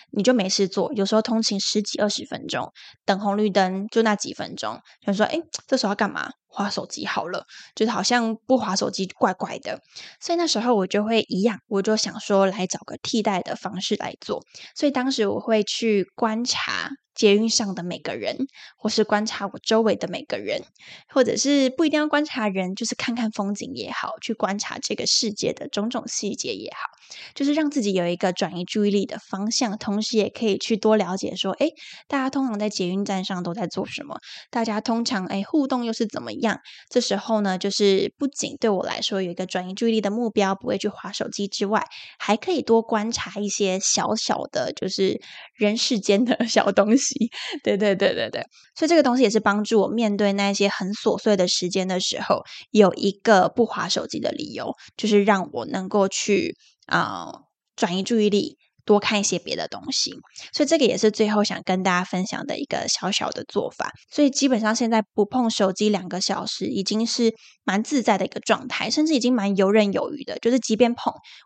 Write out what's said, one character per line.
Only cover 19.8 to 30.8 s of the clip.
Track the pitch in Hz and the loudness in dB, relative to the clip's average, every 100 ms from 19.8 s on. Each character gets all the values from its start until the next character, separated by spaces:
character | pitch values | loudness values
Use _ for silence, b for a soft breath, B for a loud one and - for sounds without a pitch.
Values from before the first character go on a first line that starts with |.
围 | 220 196 | 4 0
的 | - | -2
每 | 175 | -8
个 | - 101 | -6 -6
人， | 104 - - _ B B _ | -4 -6 -6 _ B B _
或 | 269 | 2
者 | 226 - | 2 2
是 | 269 285 262 | 2 4 4
不 | 262 320 | 2 2
一 | |
定 | 302 | 2
要 | 302 | 2
观 | 294 302 | 0 0
察 | 262 214 | -2 -2
人， | 190 185 190 | -2 -4 -4
就 | 226 | -6
是 | - | -4
看 | - | -4
看 | 233 220 | -2 -2
风 | 220 196 | -2 -4
景 | 202 - 123 | -4 -8 -8
也 | 90 | -8
好， | - - - | -8 -8 -8
去 | - | -6
观 | 220 185 202 | -2 -2 -2
察 | - - | -6 -8
这 | - - | -6 -4
个 | - | 0
世 | - 220 | 0 0
界 | 208 - | -2 -4
的 | - - | -4 -6
种 | 202 220 | -4 -4
种 | 240 226 | -4 -6
细 | - 208 - | -6 -6 -6
节 | - | -6
也 | 98 107 | -8 -10
好， | - - - B B B - | -10 -12 -12 B B B -2
就 | 277 | 2
是 | |
让 | 294 294 | 2 2
自 | 294 | 2
己 | 202 | 2
有 | 185 175 | 2 0
一 | 175 | 0
个 | 185 | 0
转 | 185 185 175 | 0 -2 -2
移 | |
注 | 180 214 208 | -4 0 2
意 | |
力 | 202 - | 2 0
的 | - - | -6 -10
方 | 190 214 | -6 -2
向， | - 233 214 | 0 -2 -2
同 | - 202 | -2 -2
时 | 214 220 | 0 0
也 | 196 | 0
可 | - 226 | 0 0
以 | - | 0
去 | - | 0
多 | 220 | 2